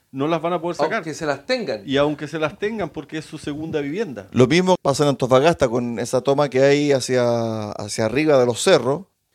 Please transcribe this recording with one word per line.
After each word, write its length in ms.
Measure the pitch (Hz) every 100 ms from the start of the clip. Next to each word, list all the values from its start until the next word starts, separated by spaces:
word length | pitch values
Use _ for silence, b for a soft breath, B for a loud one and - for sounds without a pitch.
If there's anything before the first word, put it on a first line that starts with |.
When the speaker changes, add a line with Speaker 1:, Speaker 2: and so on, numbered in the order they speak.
| _
Speaker 1:
no 160 | 135 147
las 140 | 165
van 120 | 170
a 80 | 175
poder 140 | 165 165
sacar. 200 | 156 220
Speaker 2:
Aunque 180 | 160
se 140 | 147 156
las 180 | 135 -
tengan. 380 | 254 180 110 101
Speaker 1:
Y 120 | 135
aunque 300 | 147 147 147
se 120 | 160
las 180 | 156 117
tengan, 320 | 208 226 175
porque 300 | - 143 156
es 60 | 147
su 120 | 156
segunda 440 | - 147 160 151
vivienda. 460 | 143 170 220 110 95
Speaker 3:
Lo 160 | - 123
mismo 280 | 160 185 180
pasa 220 | - 135
en 60 | 147
Antofagasta 600 | 135 127 127 151 165 131
con 300 | 113 120 113
esa 220 | 117 131
toma 280 | 127 139 117
que 120 | 127
hay 280 | 139 143 147
hacia, 800 | 135 120 127 120 117 113 110 104
hacia 340 | - 104 - 110
arriba 340 | 123 156 139
de 80 | 123
los 140 | 110
cerros. 420 | - 170 120 151 190 _ _